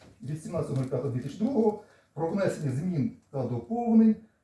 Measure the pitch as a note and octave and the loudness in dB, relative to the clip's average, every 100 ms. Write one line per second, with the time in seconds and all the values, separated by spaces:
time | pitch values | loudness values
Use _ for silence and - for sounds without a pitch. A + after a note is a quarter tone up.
0 | - - B2+ D#3 - E3 - C3 B2+ B2 | -20 -14 -10 -8 -6 -4 -2 -2 -2 -4
1 | A#2 A#2+ - - B3+ C#4 A3 G3+ - _ | -2 -4 -6 -2 0 2 2 0 -10 _
2 | _ D3 E3 G3 F3+ - C#3 B2+ F#3 D#3 | _ -6 -2 0 0 0 -2 -2 -2 -2
3 | A2+ - _ C#3 A2+ B2 - A#3+ A#3 A3 | -2 -4 _ -6 -4 -6 -4 -2 4 6
4 | A3 G#3+ - _ | 6 4 -6 _